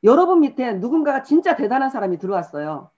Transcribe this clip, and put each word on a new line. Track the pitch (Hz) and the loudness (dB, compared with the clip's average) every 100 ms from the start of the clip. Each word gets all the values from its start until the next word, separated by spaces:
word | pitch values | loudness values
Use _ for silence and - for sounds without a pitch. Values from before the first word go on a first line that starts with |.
여러분 | 202 277 349 359 | 6 4 4 4
밑에 | 285 226 254 | 2 0 -6
누군가가 | 196 220 320 294 269 | -4 -2 -2 0 -4
진짜 | - 302 370 320 | 0 0 2 -2
대단한 | 214 254 269 | 0 -2 -2
사람이 | 262 196 175 | -4 -4 -4
들어왔어요. | 185 190 156 147 151 147 - | -4 -6 -6 -10 -8 -10 -14